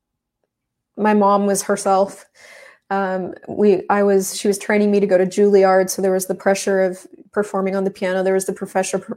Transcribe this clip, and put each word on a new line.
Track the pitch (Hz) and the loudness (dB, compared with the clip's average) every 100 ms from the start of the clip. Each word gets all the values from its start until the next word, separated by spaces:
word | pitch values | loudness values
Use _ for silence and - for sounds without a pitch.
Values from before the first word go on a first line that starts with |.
| _ _ _ _ _ _ _ _ _ - | _ _ _ _ _ _ _ _ _ -4
my | 214 | 0
mom | 208 196 202 202 | 2 4 2 0
was | 196 | -2
herself. | - 202 202 190 196 - _ _ - - - _ - | -4 -4 0 0 0 -6 _ _ -20 -20 -20 _ -8
Um, | 196 190 185 175 - - | -6 -4 -6 -8 -12 -10
we, | - 208 185 - | 0 2 2 0
I | 202 | 0
was, | 202 196 190 - | 2 2 -2 -4
she | 208 | -4
was | 196 | -4
training | - 208 208 | -2 0 2
me | 202 | 2
to | 196 | 4
go | 180 | 2
to | 185 | 2
Juilliard. | 208 202 202 190 190 190 | 2 4 6 6 4 0
So | - | -2
there | 190 | 0
was | 185 190 | 0 -4
the | |
pressure | 185 196 196 208 190 | -4 -2 0 0 0
of | 190 185 - - - | 0 -4 -16 -20 -8
performing | 208 208 196 190 | -6 -4 -4 -4
on | 196 | -2
the | 190 | -4
piano. | 190 185 185 | -4 -4 -2
There | 190 | 0
was | 190 190 | 0 -2
the | |
professor, | 190 190 190 190 190 | -8 -6 -4 -4 -6
pr-, | - | -8